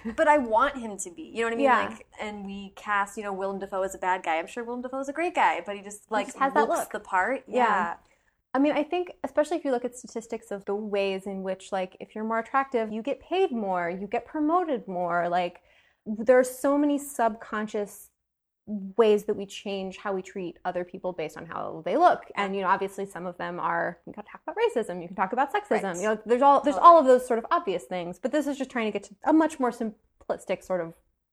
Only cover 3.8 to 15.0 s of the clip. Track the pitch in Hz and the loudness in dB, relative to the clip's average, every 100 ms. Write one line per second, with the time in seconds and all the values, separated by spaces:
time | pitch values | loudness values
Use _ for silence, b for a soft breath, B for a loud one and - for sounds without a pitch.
3.8 | 190 185 185 190 175 160 170 240 233 247 | -4 -4 -2 -2 -2 -4 -4 -8 -8 -8
4.8 | 247 269 277 285 349 277 190 160 202 202 | -8 -8 -6 -4 -4 2 2 0 -4 -10
5.8 | 202 - - 220 196 - 269 294 - 330 | -12 -18 -6 -4 -4 -2 0 2 2 0
6.8 | - 208 - 185 202 269 - 226 233 202 | -2 -8 -2 0 0 -2 -2 0 2 2
7.8 | 165 - _ _ _ _ _ 262 294 277 | -2 -6 _ _ _ _ _ 0 2 2
8.8 | 294 359 349 - 269 - 302 339 285 240 | 0 -4 -4 -8 -4 -2 0 -2 -2 -2
9.8 | 247 - - 233 220 226 - 202 202 202 | -4 -10 -12 -12 -10 -12 -10 -8 -4 -4
10.8 | 214 202 196 190 202 190 190 190 - 190 | -2 -2 0 -2 -6 -6 -6 -8 -4 -4
11.8 | 185 - 202 214 220 226 226 277 269 233 | -4 -8 -14 -8 -4 -4 -2 -2 0 -2
12.8 | 220 214 247 277 - 359 381 233 196 180 | -2 -4 -4 -6 -2 0 0 0 -2 -2
13.8 | 170 185 202 233 - 311 302 349 330 247 | -2 -4 -4 -6 -4 -2 2 2 0 -2
14.8 | 190 180 | -4 -4